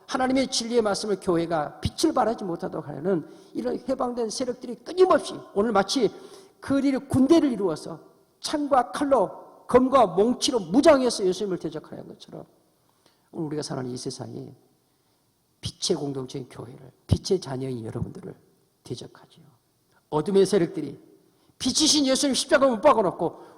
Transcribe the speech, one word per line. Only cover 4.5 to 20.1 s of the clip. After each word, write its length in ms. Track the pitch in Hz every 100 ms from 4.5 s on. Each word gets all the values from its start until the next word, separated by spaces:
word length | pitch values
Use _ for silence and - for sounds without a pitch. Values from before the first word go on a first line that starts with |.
| 247 247 226
끊임없이, 580 | - 359 370 311 - - -
오늘 180 | 196 233
마치 380 | 196 190 277 196 - - - - _
그들이 380 | - 277 277 262
군대를 540 | 277 262 269 330 285
이루어서 480 | 214 190 147 - 160 - _ _ _
창과 520 | - 302 285 269 240
칼로, 760 | - 285 254 175 - - - -
검과 400 | 247 254 262 202
몽치로 520 | 165 233 240 - 247
무장해서 640 | 165 226 320 277 247 226
예수님을 340 | 185 180 202 175
대적하는 480 | 160 151 - - 170
것처럼, 360 | - - - - _ _ _ _ _ _ _ _
오늘 140 | - 151
우리가 160 | 151
사는 240 | 143 131 127
이 100 | 123
세상이 580 | 135 127 113 123 127 - _ _ _ _ _ _ _ _ _ _
빛의 380 | - - - 160
공동체인 500 | 143 135 127 139 123
교회를, 420 | - - - - _ -
빛의 340 | - - 185
자녀인 440 | 139 131 131 120
여러분들을 500 | 110 113 - - 95 - _ _ _ _
대적하지요. 640 | - 123 135 - - - _ _ _ _ _ _ _